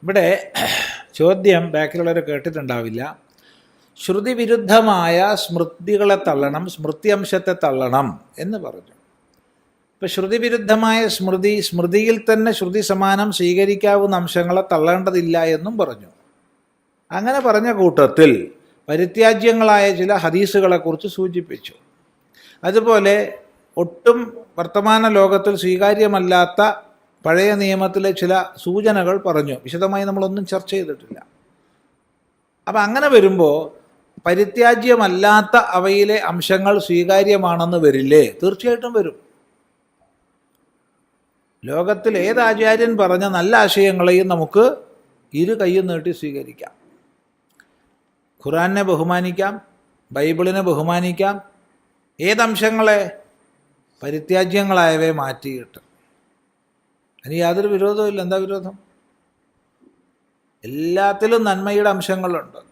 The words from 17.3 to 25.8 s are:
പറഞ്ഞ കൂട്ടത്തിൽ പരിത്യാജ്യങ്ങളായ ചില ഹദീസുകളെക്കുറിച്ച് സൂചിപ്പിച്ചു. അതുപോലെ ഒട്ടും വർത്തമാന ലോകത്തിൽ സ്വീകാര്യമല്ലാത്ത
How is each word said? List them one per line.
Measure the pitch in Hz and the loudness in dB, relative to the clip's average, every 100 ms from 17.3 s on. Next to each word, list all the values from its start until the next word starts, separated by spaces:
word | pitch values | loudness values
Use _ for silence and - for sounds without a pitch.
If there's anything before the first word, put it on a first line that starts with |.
| 277 | -2
പറഞ്ഞ | 254 214 233 | 2 0 0
കൂട്ടത്തിൽ | 214 185 156 139 - 156 113 90 - _ _ - | 2 2 4 2 6 6 4 -2 -14 _ _ -8
പരിത്യാജ്യങ്ങളായ | 151 180 202 220 220 226 226 220 208 202 | -4 -4 4 4 4 2 2 4 4 4
ചില | 180 180 | 0 0
ഹദീസുകളെക്കുറിച്ച് | 202 165 165 196 202 190 180 165 156 208 | 0 0 0 2 2 2 2 -2 -6 -8
സൂചിപ്പിച്ചു. | 180 185 175 165 - - _ _ _ _ _ _ _ _ _ | -6 -6 -6 -10 -14 -18 _ _ _ _ _ _ _ _ _
അതുപോലെ | 165 202 220 220 196 208 208 - - _ _ - | 0 0 4 4 4 2 0 -10 -20 _ _ -6
ഒട്ടും | 170 - - 240 226 - - - | -6 0 2 2 0 -14 -18 -10
വർത്തമാന | 170 208 202 220 220 | -4 -2 2 2 4
ലോകത്തിൽ | 208 196 196 196 196 | 4 4 4 0 -2
സ്വീകാര്യമല്ലാത്ത | 180 185 | -2 0